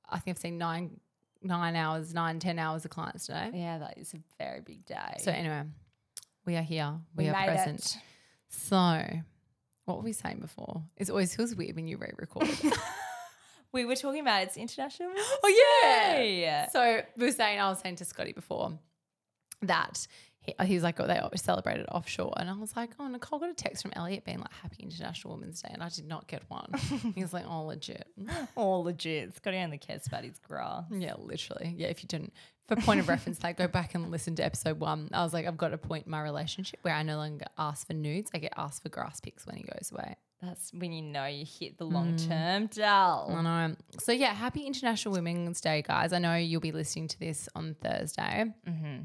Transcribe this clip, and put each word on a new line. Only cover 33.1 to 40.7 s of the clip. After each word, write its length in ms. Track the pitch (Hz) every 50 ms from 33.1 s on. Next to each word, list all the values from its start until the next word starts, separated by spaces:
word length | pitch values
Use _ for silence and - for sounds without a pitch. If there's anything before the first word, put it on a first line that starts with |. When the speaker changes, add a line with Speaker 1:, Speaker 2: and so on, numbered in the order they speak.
| 170 - - 247 214 - -
Speaker 1:
like, 120 | 175 175 -
go 100 | 180 180
back 260 | - 180 170 - -
and 160 | 170 165 170
listen 240 | 170 160 - 170 165
to 80 | 156 -
episode 340 | - - - - 160 156 156
one. 280 | 156 143 151 156 151 -
I 100 | - - 175
was 80 | 165
like, 140 | 160 165 160
"I've 100 | 175 165
got 160 | 151 175 160
a 60 | - 160
point 280 | - - 160 156 -
in 40 | 160
my 100 | 156 151
relationship 560 | 151 151 147 147 151 156 - - 190 - - -
where 120 | - 175 156
I 80 | 151
no 140 | 156 156 151
longer 300 | 151 151 151 151 143 - - _ -
ask 280 | 156 151 147 - -
for 60 | - 170
nudes. 360 | 156 151 147 151 190 214 -
I 60 | - 170
get 140 | - - -
asked 260 | - - 151 - -
for 60 | - -
grass 320 | - - - - - -
pics 260 | - - - - -
when 100 | - -
he 80 | - -
goes 260 | - - - - -
away." 220 | - - - - - _ _ _ _ _
Speaker 2:
That's 280 | 180 180 175 - - -